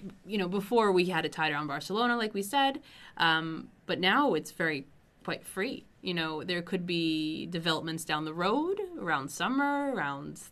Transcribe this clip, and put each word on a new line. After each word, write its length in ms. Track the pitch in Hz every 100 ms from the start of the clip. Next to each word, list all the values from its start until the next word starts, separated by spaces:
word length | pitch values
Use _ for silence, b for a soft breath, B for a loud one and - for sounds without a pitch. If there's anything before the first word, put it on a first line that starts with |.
| 196 - 180
you 100 | 208
know, 100 | 180
before 440 | 202 202 240 208
we 140 | 180 180
had 200 | 165 156
it 60 |
tied 200 | - 156
around 140 | 147 151
Barcelona, 480 | 143 - 208 240 240
like 180 | 220 202
we 80 |
said, 380 | 202 285 269 277 B B B -
um, 520 | 165 160 165 160 - - -
but 120 | 175
now 360 | 180 240 285 156
it's 160 | 151
very 340 | - 165 143 - - _ _
quite 200 | - -
free. 420 | - 190 214 - - _
You 100 | 185
know, 300 | 170 160 156
there 180 | 180 175
could 240 | 175 185 175
be 600 | 170 165 156 156 160 170
developments 580 | 170 165 156 160 160 -
down 200 | 151 156
the 80 |
road, 460 | 165 185 262 339 415 370 330
around 300 | 180 143 135
summer, 600 | - 185 269 285 285 277
around, 480 | 226 143 139 151 151 -